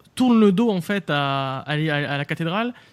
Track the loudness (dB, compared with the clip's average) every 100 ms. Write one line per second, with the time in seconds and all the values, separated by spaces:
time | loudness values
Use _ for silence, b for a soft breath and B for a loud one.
0 | _ -2 2 6 6 4 2 0 -2 -4
1 | -2 -2 0 -2 -4 -6 -4 -2 0 0
2 | -2 -4 -4 -4 -4 -2 -4 -8 b